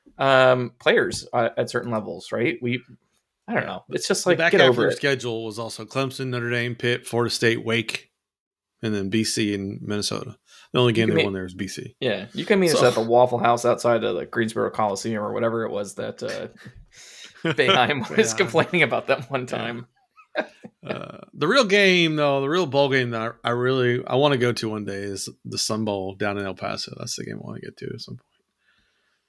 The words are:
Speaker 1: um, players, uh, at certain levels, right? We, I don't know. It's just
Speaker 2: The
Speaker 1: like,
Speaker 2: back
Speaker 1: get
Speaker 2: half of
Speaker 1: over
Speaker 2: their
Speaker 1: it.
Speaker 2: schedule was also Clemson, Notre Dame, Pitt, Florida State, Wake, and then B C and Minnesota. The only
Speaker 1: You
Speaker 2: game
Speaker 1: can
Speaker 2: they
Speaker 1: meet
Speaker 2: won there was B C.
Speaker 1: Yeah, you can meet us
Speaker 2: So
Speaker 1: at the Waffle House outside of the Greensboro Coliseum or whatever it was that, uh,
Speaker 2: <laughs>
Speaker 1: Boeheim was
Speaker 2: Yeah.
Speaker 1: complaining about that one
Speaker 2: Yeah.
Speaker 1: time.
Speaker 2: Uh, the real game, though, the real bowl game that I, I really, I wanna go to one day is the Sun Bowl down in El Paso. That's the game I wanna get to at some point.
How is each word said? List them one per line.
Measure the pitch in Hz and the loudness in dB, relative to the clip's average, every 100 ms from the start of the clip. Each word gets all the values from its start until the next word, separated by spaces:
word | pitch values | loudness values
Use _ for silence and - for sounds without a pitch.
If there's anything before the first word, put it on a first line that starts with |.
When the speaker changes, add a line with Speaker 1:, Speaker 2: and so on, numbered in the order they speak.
| _ - | _ -2
Speaker 1:
um, | 135 131 127 127 123 - | 4 6 6 6 0 -2
players, | 156 214 104 - - | 2 4 2 -2 -4
uh, | 120 117 - | -2 0 0
at | 113 | -2
certain | 120 120 | -4 -4
levels, | 110 107 87 - | -4 -4 -10 -8
right? | 107 135 120 | -4 -2 -2
We, | 123 123 - 127 _ _ _ _ - | -4 -4 -8 -20 _ _ _ _ -6
I | 226 | -4
don't | - | -4
know. | 92 - | -8 -8
It's | - - | -6 -2
just | 185 | 0
Speaker 2:
The | 180 | 2
Speaker 1:
like, | 160 | 2
Speaker 2:
back | 165 | 4
Speaker 1:
get | 196 | 6
Speaker 2:
half | 131 | 6
of | 117 | 6
Speaker 1:
over | |
Speaker 2:
their | 104 | 2
Speaker 1:
it. | - | 2
Speaker 2:
schedule | 143 135 120 113 | 0 0 -2 -6
was | 113 104 | -6 -8
also | 113 - | -10 -12
Clemson, | 110 131 135 127 131 | -8 -4 -4 -4 -6
Notre | 123 120 | -4 -2
Dame, | 120 120 120 | -2 -2 -2
Pitt, | 120 123 - | 0 0 -2
Florida | 120 117 | 0 0
State, | - 117 113 110 | 2 2 2 0
Wake, | 113 113 - - _ _ _ _ _ _ _ | 0 -2 -8 -12 _ _ _ _ _ _ _
and | 113 104 | -4 -2
then | 95 | 0
B | 113 104 | 0 0
C | - 104 | 0 0
and | 101 98 107 | -2 -4 -8
Minnesota. | 107 104 98 104 - - _ - - | -6 -4 -4 -6 -8 -16 _ -20 -4
The | 135 | 2
only | 123 | 4
Speaker 1:
You | 113 | 4
Speaker 2:
game | 110 | 2
Speaker 1:
can | 104 | 2
Speaker 2:
they | |
Speaker 1:
meet | 104 | 0
Speaker 2:
won | |
there | 95 | -4
was | 92 90 | -8 -8
B | 95 | -10
C. | - - - | -10 -14 -6
Speaker 1:
Yeah, | 131 95 104 | -4 -4 -6
you | - 165 | -8 0
can | 196 | 2
meet | 175 | 4
us | 151 | 4
Speaker 2:
So | 127 | 4
Speaker 1:
at | |
the | 123 | 2
Waffle | 113 120 123 120 | 4 4 4 4
House | 120 120 120 | 2 2 2
outside | 117 120 117 107 | 2 2 2 0
of | 90 | -4
the | 67 | -4
Greensboro | - 110 110 104 | -2 -2 -2 -2
Coliseum | - 107 98 113 110 | 0 -2 -2 -4 -4
or | 104 | -4
whatever | 107 113 113 110 | -2 -2 -2 -4
it | |
was | 101 101 - | -6 -8 -8
that, | 110 - | -10 -8
uh, | 110 101 90 - 120 - - - - - - - | -8 -8 -10 -14 -20 -20 -20 -20 -20 -20 -20 -6
Speaker 2:
<laughs> | |
Speaker 1:
Boeheim | 165 151 135 - 120 143 110 - | -2 2 4 4 4 0 0 2
was | 220 | 2
Speaker 2:
Yeah. | - | 0
Speaker 1:
complaining | 190 160 143 180 | 2 2 2 2
about | 135 117 - | 2 2 0
that | 135 127 | -2 -2
one | 135 | -6
Speaker 2:
Yeah. | 123 | -4
Speaker 1:
time. | 117 113 117 123 _ _ _ _ - - _ - _ | -6 -6 -8 -14 _ _ _ _ -8 -8 _ -20 _
Speaker 2:
Uh, | - - - - - | -10 -10 -12 -16 -18
the | - 151 | -2 2
real | 269 208 | 4 4
game, | 202 196 180 165 151 | 6 6 6 2 2
though, | 147 139 | 2 2
the | 139 | 0
real | 175 165 | 0 2
bowl | 139 139 | 2 4
game | 131 123 | 2 0
that | 113 113 - | -2 -6 -4
I, | 117 | -2
I | |
really, | 120 123 131 123 120 - | 0 2 2 2 0 0
I | 127 | 2
wanna | 147 131 | 4 4
go | 123 | 2
to | 117 110 | 0 -4
one | 107 101 | -4 -6
day | 98 | -8
is | 101 98 - - | -8 -8 -10 -12
the | 117 110 | -10 -6
Sun | - 110 | -4 -2
Bowl | 107 101 95 98 | -2 -2 -4 -4
down | 104 101 | -4 -4
in | 98 | -6
El | 92 | -6
Paso. | 101 104 - - | -8 -6 -10 -10
That's | - - | -8 -8
the | 55 | -8
game | 52 | -12
I | - | -12
wanna | - | -12
get | - - | -14 -12
to | - | -12
at | - | -12
some | - 120 | -14 -16
point. | _ _ _ _ _ _ _ _ _ _ | _ _ _ _ _ _ _ _ _ _